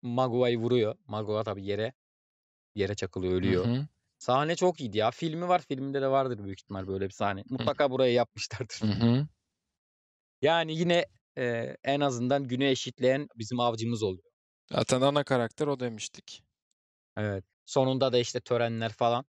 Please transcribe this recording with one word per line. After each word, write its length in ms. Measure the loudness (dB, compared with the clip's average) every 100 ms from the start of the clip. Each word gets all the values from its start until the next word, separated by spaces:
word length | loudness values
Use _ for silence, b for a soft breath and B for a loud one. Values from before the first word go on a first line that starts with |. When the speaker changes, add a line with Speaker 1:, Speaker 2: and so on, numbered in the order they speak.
Speaker 1:
Magua'yı 560 | -4 0 0 2 2 2
vuruyor. 380 | 2 2 2 -2 _
Magua 380 | -8 -2 -2
tabii 200 | -2 -6 -4
yere, 260 | -4 -4 -8 _ _ _ _ _ _ _
yere 200 | -4 -2
çakılıyor, 400 | -2 -6 -4 -2 0
Speaker 2:
Hı 60 | 2
Speaker 1:
ölüyor. 160 | 2
Speaker 2:
hı. 240 | 0 -2 -4 _ _ _
Speaker 1:
Sahne 320 | 0 0 0 2
çok 240 | 0 0
iyiydi 180 | -4 0
ya. 120 | 0
Filmi 380 | 0 -6 -6 0
var, 140 | 0 0
filmde 340 | -6 -4 -2
de 60 | 2
vardır 360 | 2 0 -4
büyük 160 | -8 -10
ihtimal 260 | -10 -8 -4
böyle 180 | -4
bir 60 | -4
sahne. 300 | -2 -2 -2
Speaker 2:
Hı. 40 | -6
Speaker 1:
Mutlaka 400 | -4 -4 0 0
burayı 220 | 4 4
yapmışlardır. 680 | 4 2 -2 -10 -8 -10 -4
Speaker 2:
Hı 60 | -2
hı. 400 | 2 4 4 0 _ _ _ _ _ _ _ _ _ _ _
Speaker 1:
Yani 340 | 2 2 0 -2
yine, 280 | 2 2 0 _ _ -6
e, 380 | -4 -2 -6 -6
en 160 | -2 0
azından 440 | 0 0 0 0
günü 200 | 0 0
eşitleyen 640 | 2 0 -2 0 2 2 -2
bizim 260 | -10 -6 0
avcımız 420 | 0 0 -4 -2
oluyor. 220 | -2 -4 _ _ _ _ _
Speaker 2:
Zaten 280 | -2 2 4
ana 240 | 4 2
karakter 420 | 2 0 0 -2 -2
o 140 | -2
demiştik. 640 | -4 -8 -12 -14 -20 -20 _ _ _ _ _ _ _ -6
Speaker 1:
Evet. 280 | -4 -4 -8 _ -2
Sonunda 460 | 2 2 2 2
da 60 | 2
işte 220 | 0 -4
törenler 520 | -2 0 0 -2 -6
falan. 320 | 0 0 0